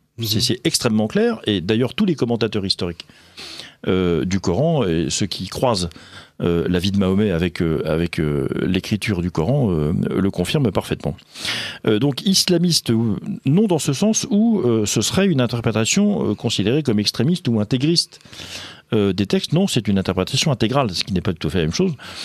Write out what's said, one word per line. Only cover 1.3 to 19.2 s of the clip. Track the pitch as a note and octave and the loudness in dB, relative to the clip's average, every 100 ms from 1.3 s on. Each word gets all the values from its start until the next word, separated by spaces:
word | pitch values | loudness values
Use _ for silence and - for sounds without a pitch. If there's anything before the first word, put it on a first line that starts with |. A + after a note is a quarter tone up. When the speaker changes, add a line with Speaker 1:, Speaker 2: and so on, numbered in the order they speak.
| A3 - | 0 -2
Speaker 2:
et | G2+ | 0
d'ailleurs | E2+ A2 B2 | 2 0 0
tous | - G#3 | 0 0
les | D3+ | 0
commentateurs | A#2+ A#2 A2+ G#2+ G2 | 0 0 0 -2 -4
historiques, | - F2+ E2+ - - - - - - - - - | -2 -4 -6 -14 -20 -20 -18 -16 -16 -18 -8 -2
euh, | F#2 F2+ E2 C2 | 2 2 2 0
du | F#2 | 0
Coran, | F#2 F2 D#3 D#3+ G2 | 0 0 2 2 0
et | D#2+ D2 | 0 0
ceux | - G2+ | -2 -4
qui | - F#2 | -6 -10
croisent, | - C3 G#2 F2 - - - - - | -2 0 0 -2 -8 -20 -20 -20 -4
euh, | - E2+ - | 0 0 2
la | F2+ | 0
vie | F#2 | 0
de | G2 | 2
Mahomet | F#2+ F#2+ G#2+ | 2 2 2
avec, | E2+ F2 - | 2 0 0
euh, | E2+ D#2 - | 0 0 0
avec, | D#2+ E2+ - | 0 0 -2
euh, | D2+ C#2+ C2+ - | -2 0 -2 -2
l'écriture | - F#2 - G#2+ - F#2 | 0 -2 -2 -2 -2 -2
du | F2 | -2
Coran, | E2+ E2 C#3+ A#2+ | -2 0 2 2
euh, | E2 D2 F#2+ F#2 | 2 0 0 0
le | - G2 | 0 0
confirment | - F2+ D#3 B2+ | 0 -2 0 0
parfaitement. | F2+ - - - - - - - - - - - | 0 -4 -4 -4 -8 -12 -12 -8 -6 -8 -6 0
Euh, | G#2+ | 2
donc | C#3 C3 - | 2 0 0
islamiste, | F#3+ - F3 F3 D#3+ - | 0 2 2 2 0 0
ou, | A2+ A#2 F#2+ - - - | 0 0 -2 -6 -6 0
non | D#3+ A3 | 2 4
dans | E3 | 2
ce | - | 0
sens | C#3 G#3 A3 - | 0 0 0 0
où, | G3+ A#3 G#3+ | 2 4 4
euh, | B2 A2+ G#2 | 2 2 2
ce | - | 0
serait | G#2 - G3 | 0 2 2
une | D3 | 2
interprétation, | A#2+ A#2 A#2 G#2+ A2 - G#3 G3 C2+ | 0 0 0 0 2 2 2 2 0
euh, | G#2 | -2
considérée | A#2 - G2 C#3 | -2 0 0 2
comme | C#3 G#2 | 2 2
extrémiste | G#2 - B2 F3 - | 0 0 0 0 0
ou | A2+ | 0
intégriste, | G#2 C3 D3 E3+ - - - - - - - - - | 0 0 2 0 0 -8 -20 -18 -14 -14 -16 -18 -4
euh, | A2+ G2+ | 2 2
des | F#2 | 2